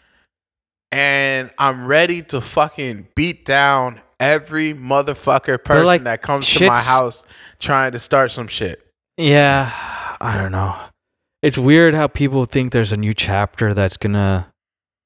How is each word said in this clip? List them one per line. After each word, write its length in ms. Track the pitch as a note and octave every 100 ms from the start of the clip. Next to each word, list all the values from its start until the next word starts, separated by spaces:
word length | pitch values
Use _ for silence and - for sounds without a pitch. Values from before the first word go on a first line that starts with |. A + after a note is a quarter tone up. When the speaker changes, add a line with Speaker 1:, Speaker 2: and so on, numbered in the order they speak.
| _ _ _ _ _ _ _ _ -
Speaker 1:
And 580 | C#3 C#3+ C#3 C#3 C3+ B2+ -
I'm 280 | C#3 B2+ B2
ready 360 | D3+ F3 F3
to 160 | D#3 C3+
fucking 680 | - D#3+ D3+ - C3 G#2 G2
beat 300 | - E3+ E3+
down 560 | - C#3 C#3 C#3 B2+ A2+ _ -
every 560 | C3+ D#3 D3+ D#3 D#3
motherfucker 880 | D3 B2+ C#3 C#3+ C3+ - C3+ - B2+
person 200 | - D3
Speaker 2:
But, 40 | F3
like, 180 | F3
Speaker 1:
that 160 | B2 A2+
comes 240 | - C#3+ C3
to 200 | - F3+
my 80 |
Speaker 2:
shit's 120 | A#2+ A#2+
Speaker 1:
house 380 | C3 B2 - - - - -
trying 340 | - C3+ C3
to 60 | A#2+
start 320 | - C#3 B2+
some 160 | - A2
shit. 360 | - G2 C#2 _ _ _ -
Speaker 2:
Yeah, 540 | D#3 C#3+ C#3+ C#3 B2+ - - - - -
I 160 | - G2+
don't 160 | F#2+
know. 240 | F#2+ F#2+ F#2 - _ _ _ _ -
It's 140 | D3 C3
weird 380 | B2+ D#3+ E3+
how 120 | D#3 D3
people 380 | - C#3 C3+
think 280 | B2 C3+ B2+
there's 200 | A#2+ G#2
a 40 | G#2
new 180 | G#2
chapter 580 | G#2+ G2 G2 G2+ - G#2+
that's 240 | G2+ F#2+ -
gonna 560 | G#2 G2+ G2 F#2+ F2+ _ _ _ _ _